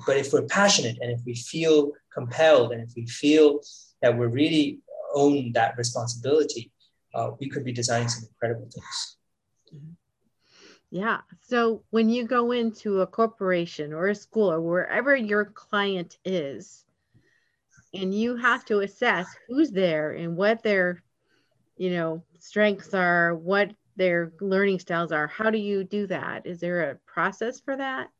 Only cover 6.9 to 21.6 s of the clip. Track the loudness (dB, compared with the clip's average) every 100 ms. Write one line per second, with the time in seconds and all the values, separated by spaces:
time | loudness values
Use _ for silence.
6.9 | _ _ -6 -6 -8 -10 -8 -6 -4 0
7.9 | 0 -2 -6 -12 _ -4 -4 -10 -16 -12
8.9 | -10 -10 -14 _ _ _ _ _ -20 -20
9.9 | -20 _ _ _ _ _ _ -20 -20 _
10.9 | -6 -4 -4 -8 -20 -4 0 0 0 _
11.9 | 2 2 2 0 0 0 0 -2 -4 -2
12.9 | 0 0 0 -2 0 -2 0 -2 -8 -10
13.9 | -2 -2 -2 -4 0 2 2 0 -2 0
14.9 | 0 2 2 2 -2 -2 -8 -6 -2 -2
15.9 | -2 -6 -10 -6 -4 -4 -10 -16 -20 _
16.9 | _ _ _ _ _ _ _ _ _ _
17.9 | -8 -4 -2 -2 0 0 0 0 -2 -2
18.9 | -2 0 0 -4 -12 -4 0 0 2 0
19.9 | 0 -2 -6 -6 0 0 2 0 2 0
20.9 | -2 _ _ _ _ _ _